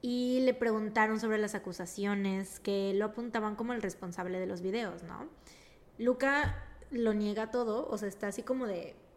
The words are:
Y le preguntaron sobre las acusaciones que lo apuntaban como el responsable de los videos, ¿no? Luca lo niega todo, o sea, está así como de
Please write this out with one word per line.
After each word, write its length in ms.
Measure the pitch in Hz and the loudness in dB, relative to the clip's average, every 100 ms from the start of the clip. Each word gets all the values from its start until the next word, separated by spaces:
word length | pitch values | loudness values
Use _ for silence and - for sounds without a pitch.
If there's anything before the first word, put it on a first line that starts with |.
Y 400 | 240 247 247 254 | -2 0 2 4
le 120 | 254 | 4
preguntaron 640 | 254 233 220 214 214 214 220 | 4 2 2 0 4 4 4
sobre 200 | 226 214 | 2 2
las 160 | 208 208 | 2 -2
acusaciones 1040 | 196 175 175 - 202 202 196 190 190 - | -6 -8 -8 -2 0 2 2 0 -4 -6
que 340 | - 202 196 | 0 0 2
lo 120 | 196 214 | 2 0
apuntaban 500 | 214 240 226 214 208 | -2 -4 -2 -2 -2
como 180 | 233 | -2
el 80 | 240 | -2
responsable 580 | 208 - 185 175 180 185 | -4 -4 -8 -6 -4 -2
de 60 | 185 | -2
los 160 | 190 | -4
videos, 400 | 180 214 220 170 | -2 -2 -2 -6
¿no? 240 | 170 - 311 - - - - - - - | -10 -10 -10 -14 -20 -20 -20 -20 -20 0
Luca 640 | 233 254 269 285 285 - - - - | 2 4 4 4 2 0 -6 -16 -8
lo 220 | 254 226 | 0 2
niega 360 | 208 208 208 220 | 4 2 0 0
todo, 380 | 240 233 214 294 | 0 0 0 -2
o 80 | 208 | -2
sea, 100 | 208 | -4
está 200 | 196 202 | -4 -4
así 160 | 196 | -4
como 240 | 226 262 240 | -2 0 0
de 280 | 185 165 - - | -2 -6 -14 -20